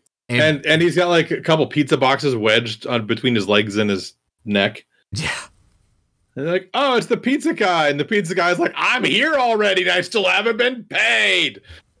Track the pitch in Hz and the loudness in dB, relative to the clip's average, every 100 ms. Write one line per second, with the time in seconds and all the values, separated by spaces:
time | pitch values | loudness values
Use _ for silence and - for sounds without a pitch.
0 | _ _ - 120 156 143 151 160 175 151 | _ _ -4 0 2 0 0 2 2 2
1 | 175 170 - 151 - 160 123 151 135 143 | 2 2 0 -2 0 0 0 -2 0 2
2 | 131 135 143 117 107 113 117 110 - 123 | 2 0 0 0 2 2 0 -8 -4 -4
3 | 107 110 127 117 95 104 107 101 104 95 | -2 -2 0 0 2 2 2 0 0 -2
4 | - - _ _ 107 101 98 - _ _ | -6 -18 _ _ -2 0 0 -2 _ _
5 | - 104 151 - - _ _ _ _ _ | -14 -8 -6 -8 -12 _ _ _ _ _
6 | _ _ _ 127 156 180 185 233 277 240 | _ _ _ -8 -2 -2 -2 -2 0 0
7 | - 240 247 285 320 - 196 170 147 143 | 0 -2 0 -2 -2 0 0 2 2 0
8 | 143 208 165 180 170 175 339 - 180 247 | 0 -2 -2 0 0 2 -2 -2 -2 0
9 | 220 220 302 285 240 220 208 185 180 180 | 0 0 2 2 2 2 2 0 0 0
10 | 175 220 185 185 226 220 247 254 - 180 | -2 -2 0 0 0 0 -2 -2 -6 -2
11 | 226 226 208 180 147 101 - - _ _ | 0 2 2 0 -2 -6 -20 -20 _ _